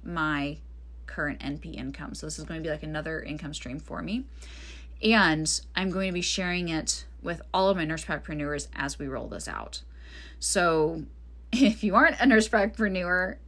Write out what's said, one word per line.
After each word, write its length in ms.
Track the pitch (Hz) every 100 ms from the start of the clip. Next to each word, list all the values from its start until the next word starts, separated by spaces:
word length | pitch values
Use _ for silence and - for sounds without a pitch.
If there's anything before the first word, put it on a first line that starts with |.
my 540 | - 170 156 147 143 156 - - - - -
current 320 | - 147 -
N 180 | 139 147
P 120 | 165
income. 460 | - 131 139 - -
So 120 | 156
this 100 | 156
is 60 |
going 160 | 151 160
to 40 | 160
be, 20 |
like, 140 | 156
another 380 | 156 156 156 160
income 320 | - 151 143
stream 260 | 143 127 131
for 220 | - -
me. 240 | 160 233 269 - - - - - - -
And 580 | 214 220 175 156 156 - - 185
I'm 160 | 190
going 160 | 185 190
to 60 |
be 80 | 180
sharing 480 | 175 - 180 180 170
it 340 | 160 156 - - -
with 200 | - 160 -
all 160 | 190 190
of 60 | 185
my 80 |
nurse 220 | 156 160 -
practitioners 640 | 151 - 151 147 143 -
as 240 | - 139 -
we 100 | 139
roll 200 | 127 -
this 180 | 87 -
out. 360 | 50 - - - - - - - -
So 640 | - 196 175 160 156 160 - - -
<laughs> 240 | - -
if 320 | - 202 220
you 120 | 208 208
aren't 240 | 320 -
a 40 | 262
nurse 220 | 220 220
practitioner 920 | 220 208 220 214 185 175 180 185 -